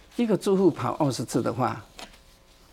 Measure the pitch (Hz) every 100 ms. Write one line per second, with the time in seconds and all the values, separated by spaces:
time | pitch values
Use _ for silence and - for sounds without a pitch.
0 | - - 233 185 202 190 190 139 120 -
1 | 147 120 123 135 117 113 117 117 - -
2 | - - - - _ _ -